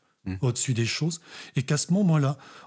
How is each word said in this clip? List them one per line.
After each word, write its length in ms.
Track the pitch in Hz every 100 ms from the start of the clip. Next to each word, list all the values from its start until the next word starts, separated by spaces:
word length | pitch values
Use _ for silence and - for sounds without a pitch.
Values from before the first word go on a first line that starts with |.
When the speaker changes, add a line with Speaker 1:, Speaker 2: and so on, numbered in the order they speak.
| _ _
Speaker 1:
Mm. 120 | 95 95
Speaker 2:
au-dessus 320 | 127 113 -
des 140 | 113 113
choses 340 | - 160 - - - - 143
et 80 |
qu'à 120 | 131 147
ce 160 | -
moment-là, 460 | 190 185 156 139 - - -